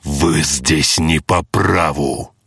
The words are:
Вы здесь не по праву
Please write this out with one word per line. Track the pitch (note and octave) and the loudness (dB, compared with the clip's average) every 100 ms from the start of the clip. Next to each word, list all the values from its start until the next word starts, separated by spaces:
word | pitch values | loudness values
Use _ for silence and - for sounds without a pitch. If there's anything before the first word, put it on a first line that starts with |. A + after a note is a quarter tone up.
Вы | - C#2+ D#2+ D#2 | -6 -2 0 0
здесь | D2+ - - D#2 C#2+ - | 0 -2 0 0 0 0
не | D#2+ D#2+ | 2 0
по | - F2+ | 2 -2
праву | F2+ - G2 G2 E2 C#2+ D2 - - _ | 0 -2 0 2 0 0 -4 -4 -8 _